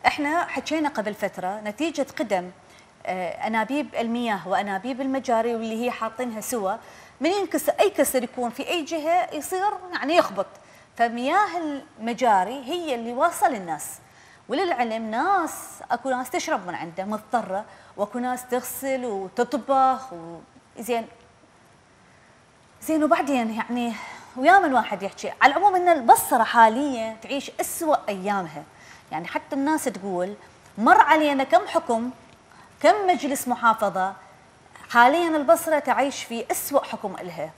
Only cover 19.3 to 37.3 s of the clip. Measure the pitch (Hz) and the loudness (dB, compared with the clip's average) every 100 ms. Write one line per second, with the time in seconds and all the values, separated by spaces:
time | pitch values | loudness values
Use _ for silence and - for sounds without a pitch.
19.3 | - 240 285 214 269 262 254 - 170 165 | -2 -2 -2 0 4 4 2 -6 -14 -14
20.3 | 165 - - _ - 220 233 226 - - | -16 -20 -20 _ -16 -4 -4 -4 -16 -20
21.3 | _ _ _ _ _ _ _ _ _ _ | _ _ _ _ _ _ _ _ _ _
22.3 | _ _ _ _ _ - 311 302 330 285 | _ _ _ _ _ -2 0 2 2 2
23.3 | 269 226 226 - 240 240 214 - - - | 0 0 -4 -4 -4 -4 -6 -12 -16 -16
24.3 | 247 277 392 349 254 214 190 190 - 196 | 0 6 6 6 0 0 -4 -8 -8 -10
25.3 | - 247 285 403 370 359 330 233 392 - | 4 4 6 4 4 4 2 8 6 6
26.3 | 262 220 233 226 220 294 247 220 220 - | 2 4 8 8 6 -2 -2 -6 -8 -6
27.3 | 277 - - 349 - 330 285 - 196 190 | -6 -6 -8 -8 -4 0 0 0 -6 -2
28.3 | 202 170 147 156 - - - - 156 170 | -2 -4 -10 -16 -20 -20 -20 -10 -10 -6
29.3 | 302 - 285 277 311 - 190 196 180 185 | -8 -6 -2 0 0 -2 -6 -6 -4 -4
30.3 | 208 - - - - 233 392 294 311 302 | -6 -18 -20 -20 0 6 8 8 6 4
31.3 | 277 262 339 392 339 320 226 240 - - | 2 4 2 2 -2 0 -2 -2 -10 -20
32.3 | - _ - - - 294 415 381 349 285 | -20 _ -20 -20 2 4 4 4 2 0
33.3 | 269 - 240 233 214 202 185 190 196 - | -4 -2 2 2 2 0 0 -4 -4 -20
34.3 | - - _ - - - 233 240 320 339 | -20 -20 _ -20 -20 0 6 8 6 2
35.3 | 320 269 330 - 302 277 220 277 - - | 0 4 4 4 0 2 0 0 -2 -8
36.3 | 233 - - - 277 - 220 202 185 180 | -8 -4 -6 0 -2 -2 -8 -8 -10 -12